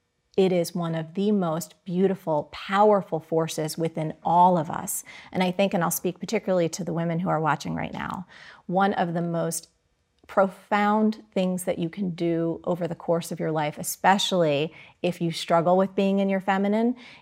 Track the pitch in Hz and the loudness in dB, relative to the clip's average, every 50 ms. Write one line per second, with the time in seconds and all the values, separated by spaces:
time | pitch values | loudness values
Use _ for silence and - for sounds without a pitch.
0 | _ _ _ _ _ _ _ 202 190 185 180 175 170 - - 180 170 165 160 160 | _ _ _ _ _ _ _ 2 2 2 2 2 0 -2 -4 -4 -4 -4 -4 -4
1 | 156 160 165 190 202 214 208 196 180 165 156 175 - - - _ _ 185 170 180 | -6 -6 -4 -2 0 2 2 2 0 0 -2 -4 -6 -10 -14 _ _ -4 0 2
2 | 196 185 185 185 - 165 156 147 - - - - - - 196 202 214 214 208 196 | 2 2 2 -2 -2 -2 -2 -2 -2 -4 -10 -14 -6 0 2 4 6 6 6 4
3 | 180 - 160 156 - - 170 160 165 160 - 165 156 156 - 170 165 160 - 165 | 2 -2 -6 -8 -4 -2 0 0 0 0 -2 -4 -6 -4 -4 -4 -4 -4 -4 -4
4 | 156 156 - - - 170 165 175 180 185 180 165 151 175 - - 185 - - - | -6 -6 -8 -6 -2 2 6 6 8 6 6 4 0 -2 -6 -8 -6 -8 -8 -8
5 | - - - - - - - 180 185 185 180 - 196 196 214 180 165 170 - - | -10 -14 -18 -20 -16 -8 -4 -2 0 0 2 0 0 0 2 0 0 0 -2 -2
6 | - 180 165 - 185 - 226 208 - 196 185 180 170 160 - - 170 175 160 170 | -4 -6 -6 -6 -6 -4 -4 -4 -2 0 2 2 2 0 -2 -6 -6 -6 -4 -2
7 | 170 170 165 170 185 165 160 156 160 151 147 160 - 170 160 160 160 - - - | -2 -2 -2 -2 0 0 0 0 0 0 0 -2 -4 -6 -6 -6 -8 -8 -8 -10
8 | - - - 196 175 - - - - - - - _ - 175 190 196 202 - - | -8 -8 -8 -10 -10 -14 -18 -20 -20 -20 -20 -16 _ -4 0 0 2 2 0 0
9 | 185 170 165 170 170 170 170 165 165 165 165 - - - _ _ _ _ _ _ | -2 -2 -2 -4 -4 -2 -4 -4 -4 -4 -6 -8 -10 -14 _ _ _ _ _ _
10 | _ _ _ _ _ - - 202 190 190 - - - - 208 202 208 208 208 220 | _ _ _ _ _ -2 2 2 2 2 0 -6 -6 -2 0 2 2 2 2 4
11 | 220 214 220 - - _ - 196 185 185 185 180 180 - - - 170 160 - 202 | 2 2 0 -2 -8 _ -2 0 0 0 -2 -2 -2 -4 -2 -2 -4 -6 -4 -4
12 | 196 180 160 170 170 170 165 165 165 165 160 - - - 175 170 175 165 170 - | -6 -4 -4 -2 -2 0 0 0 0 -2 -4 -4 -4 -4 -4 -4 -4 -6 -6 -6
13 | - - 165 170 165 - 175 - 170 160 156 156 151 151 147 - - - - - | -2 -2 -2 -2 -2 -6 -8 -6 -4 -4 -2 -2 -2 -4 -6 -8 -8 -10 -6 2
14 | - 180 196 208 - - 196 180 165 151 143 139 156 160 - - - - _ _ | 4 4 4 4 2 0 2 2 2 4 2 2 0 -2 -6 -12 -20 -20 _ _
15 | - 175 175 - 170 165 160 - - - 170 170 156 175 180 185 190 196 - 208 | -4 -4 -2 -2 -4 -4 -4 -4 -2 2 2 4 4 4 4 4 2 2 0 0
16 | 196 196 196 196 196 196 196 190 185 196 190 190 202 202 208 220 233 240 254 - | 0 2 2 2 0 0 -2 -2 0 0 0 0 2 2 2 2 0 0 -2 -4
17 | - - - - | -10 -20 -20 -20